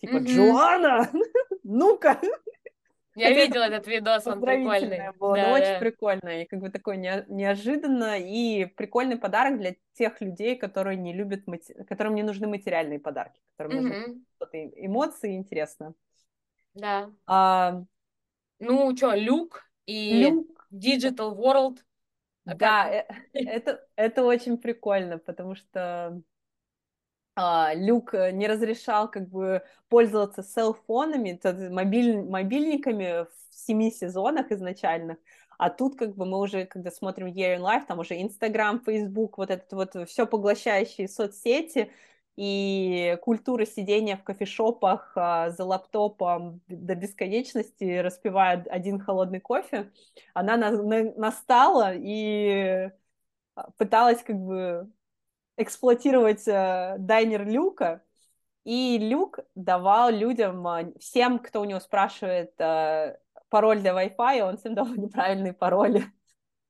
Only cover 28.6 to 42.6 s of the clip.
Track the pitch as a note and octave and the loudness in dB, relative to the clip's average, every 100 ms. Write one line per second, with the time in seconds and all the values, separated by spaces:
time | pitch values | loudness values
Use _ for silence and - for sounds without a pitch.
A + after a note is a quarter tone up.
28.6 | A3 A#3 - G#3+ A3 G#3 F#3 F#3+ F#3+ F#3 | -2 -4 -2 0 -2 -6 -10 -6 -2 -2
29.6 | - _ - A#3 A3+ G#3+ G3+ G3 F#3+ - | -4 _ 4 6 6 4 -2 -4 -10 -2
30.6 | A3 A3+ - A#3 D#4 D4 G3+ F3 F#3+ F3+ | -2 -4 -4 -2 -2 -2 -4 -4 -4 -4
31.6 | F#3 F#3 G3 A3+ A#3+ G#3+ F#3 F#3+ F#3+ C4+ | -6 -4 0 2 2 0 -2 -4 -2 -2
32.6 | D#4 C#4+ C#4 G#3+ F3+ E3+ E3+ - - - | -2 -2 -2 -4 -4 -4 -6 -12 -20 -18
33.6 | - G#3+ A3 - F3+ F#3 A3 D4+ C4+ G3+ | -4 0 0 -2 -8 -2 -2 -2 -4 -6
34.6 | F3+ F#3 F#3 E3 E3 D#3+ _ _ _ - | -6 -4 -4 -4 -6 -12 _ _ _ -2
35.6 | F3+ - C4+ C4+ A3 G3 F#3 F#3+ G3+ G3 | -2 0 -4 -2 -8 -6 -4 -2 -2 -4
36.6 | F#3 F#3+ F3 - F#3+ F#3+ F#3 F3+ F#3 F3+ | -8 -10 -12 -8 -8 -8 -10 -4 -2 0
37.6 | F3+ A#3+ C#4+ E3+ E3+ F3 G3+ - A3 A3 | 0 0 -2 -8 -8 -6 -8 -6 -4 -2
38.6 | G#3 A3+ - G#3+ G#3 G3+ G#3+ G#3 F#3+ F#3 | -2 -2 -4 -4 -4 -4 -6 -6 -6 -6
39.6 | - F#3+ F#3+ F#3 E3+ - A3 G#3+ G3+ G#3 | -8 -8 -8 -8 -10 -4 -2 0 0 0
40.6 | A#3+ G3+ - - G3 - G#3 - A#3 C4+ | 0 0 0 -6 -8 -4 -6 -4 0 0
41.6 | D#4+ C4 - - _ _ _ - G3+ G3 | 0 -4 -4 -8 _ _ _ -10 -6 -2